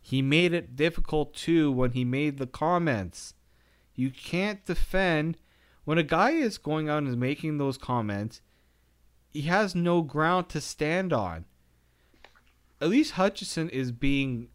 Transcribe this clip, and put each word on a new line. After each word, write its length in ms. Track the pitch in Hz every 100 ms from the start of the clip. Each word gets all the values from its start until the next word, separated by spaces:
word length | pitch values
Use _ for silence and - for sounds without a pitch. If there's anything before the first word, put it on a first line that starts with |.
He 200 | - 131
made 300 | 135 151 175
it 240 | 170 - 127
difficult 580 | 160 165 - 156 143
too 360 | - - 165 151
when 200 | 127 127
he 120 | 123
made 340 | 123 131 151 139
the 80 | 127
comments. 880 | - 156 175 170 117 90 - - - _ _ _ _ _
You 160 | - 131
can't 540 | 131 - 170 202 202
defend 720 | - 170 - 190 190 160 156 165 _ _ _ _
when 140 | - 160
a 40 |
guy 260 | 151 165 220
is 260 | 320 254 -
going 300 | - 156 156
out 140 | 151
and 140 | 143 120
making 400 | 127 147 160 151
those 200 | 139 131
comments. 640 | - 123 110 101 107 - _ _ _ _ _ _ _ _ _
He 100 | 151
has 320 | 147 185 208
no 280 | 175 175 175
ground 460 | 156 143 156 180 175
to 100 | 156
stand 520 | - - 151 170 190
on. 340 | 139 95 82 80 _ _ _ _ _ _ _ - _ _ _ _ _
At 80 | 151
least 240 | 233 302
Hutchison 580 | - 190 196 - - 160
is 220 | 131 131
being 560 | 120 139 139 135 120 120